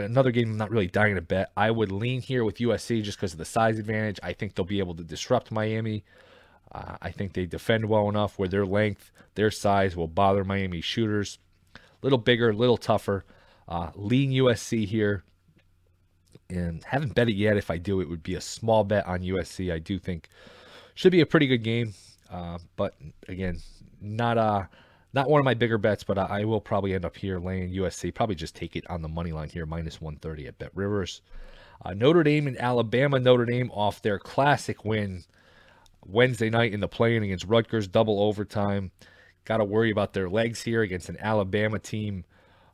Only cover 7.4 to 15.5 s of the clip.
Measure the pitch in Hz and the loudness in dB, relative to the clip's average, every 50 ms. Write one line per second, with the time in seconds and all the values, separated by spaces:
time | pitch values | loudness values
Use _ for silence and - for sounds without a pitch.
7.4 | 92 87 - - - - 113 110 110 104 110 107 104 104 104 104 104 98 - - | -6 -6 -6 -4 0 0 2 2 2 2 2 2 2 2 2 0 0 -2 -2 -2
8.4 | 98 92 92 101 101 92 95 104 107 104 98 - - - _ - - _ _ - | -4 -2 0 0 0 0 2 2 2 0 -2 -4 -12 -20 _ -20 -20 _ _ 0
9.4 | 104 107 - - - 101 101 101 98 98 85 87 82 80 80 87 98 98 98 101 | 0 2 2 2 2 2 4 4 4 2 0 -2 -4 -2 0 2 4 4 4 2
10.4 | 95 95 98 98 98 95 87 85 78 - - 117 113 107 104 104 101 - - - | 2 0 -2 -2 -2 -4 -4 -6 -6 -4 -2 -2 0 0 0 -2 -2 -4 -8 -14
11.4 | _ _ _ _ _ _ - - - _ _ _ - 131 139 123 110 127 123 113 | _ _ _ _ _ _ -20 -20 -20 _ _ _ 0 2 2 2 4 4 4 4
12.4 | 120 117 104 104 120 123 117 - - - 110 101 - - 101 98 - - - _ | 4 2 4 4 4 4 4 4 2 2 0 2 2 0 -2 -2 -4 -8 -18 _
13.4 | _ _ _ _ _ - 85 85 85 80 73 92 101 104 123 131 139 135 131 131 | _ _ _ _ _ -8 -6 -6 -6 -6 -8 -8 -2 0 2 2 2 2 2 2
14.4 | 131 123 117 - - - 120 113 107 92 110 110 104 101 101 95 - _ _ _ | 4 4 2 2 -2 -4 -2 -2 -2 0 0 0 2 2 0 -2 -6 _ _ _
15.4 | _ _ | _ _